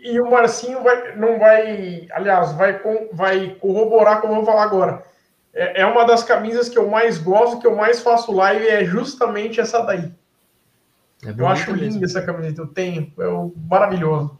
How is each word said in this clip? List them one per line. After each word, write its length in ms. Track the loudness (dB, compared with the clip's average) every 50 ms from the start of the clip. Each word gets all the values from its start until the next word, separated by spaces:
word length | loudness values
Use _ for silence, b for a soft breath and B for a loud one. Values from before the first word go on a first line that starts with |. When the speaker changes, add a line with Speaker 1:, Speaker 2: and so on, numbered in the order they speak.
| -8 -4
Speaker 1:
o, 20 | -2
e 60 | -2
o 80 | 2 4
Marcinho 540 | 4 4 4 2 0 -2 -8 -8 -8 0 2
vai, 320 | 2 2 2 0 -10 -8
não 240 | -2 0 0 2 6
vai, 680 | 6 6 6 6 4 0 -4 -8 -8 -10 -10 -12 -14 -10
aliás, 420 | -8 -4 0 2 2 2 2 -2 0
vai 260 | 0 0 0 0 -2
com, 300 | -4 -4 -4 -4 -6 -8
vai 440 | -6 -4 -2 0 0 0 -2 -6 -10 -6
corroborar 600 | -4 -2 0 0 0 2 4 4 6 6 4 2
com 60 | 0 -2
o 20 |
que 60 | -2
eu 80 | 0 0
vou 20 |
falar 180 | 2 2 2 2
agora. 400 | 2 2 2 0 0 -2 -6 B B B B B B B B _ _ _
É, 280 | -4 -4 -4 0 0
é 40 | 0
uma 200 | 2 4 4 6
das 180 | 6 4 4 4
camisas 460 | 0 0 0 0 -2 -2 -4 -4 0
que 80 | 0 0
eu 100 | 0 2
mais 300 | 0 2 2 0 0 -2
gosto, 420 | -2 2 4 4 4 2 0 0
que 60 | 0
eu 100 | 0 2
mais 240 | 2 2 0 0 0
faço 300 | 2 2 2 2 0 0
live, 360 | 0 2 2 2 2 2 0 0
é 180 | 2 2 0
justamente 760 | 0 -2 -4 -4 -6 -4 -2 -2 -2 -2 -4 -6 -6 -4 -4
essa 200 | -4 0 0 -2
daí. 300 | 0 0 -4 -4 -6 -10 -14 _ _ _ _ _ _ _ _ _ _ _ _ _ _ _ _ _ _ _ _ _ -16
Speaker 2:
É 60 | -14
Speaker 1:
Eu 40 | -6
Speaker 2:
bonita 180 | -4 0 0 0
Speaker 1:
acho 180 | -2 -2 -6
Speaker 2:
mesmo. 220 | -6 -4 -4 -4 -4
Speaker 1:
linda 120 | -4 -4
essa 160 | -4 -4 -6
camiseta, 400 | -6 -6 -8 -8 -8 -8 -8 -10
eu 60 | -12 -12
tenho, 440 | -8 -6 -6 -6 -6 -8 -8 -10 -10 -8
é 100 | -6 -4
o, 240 | -4 -4 -6 -8 -10 -12 -8 -2
maravilhoso. 720 | 0 0 2 2 0 -2 -2 -2 -2 -2 -4 -6 -10 -14